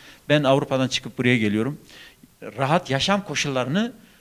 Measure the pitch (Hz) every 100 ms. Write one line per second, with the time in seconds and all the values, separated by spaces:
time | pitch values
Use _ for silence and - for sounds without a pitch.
0 | - - - 147 135 139 143 135 127 -
1 | 123 - 123 123 107 107 120 151 - -
2 | - _ - - 110 104 135 175 156 135
3 | 190 202 190 143 147 131 123 180 240 -
4 | - -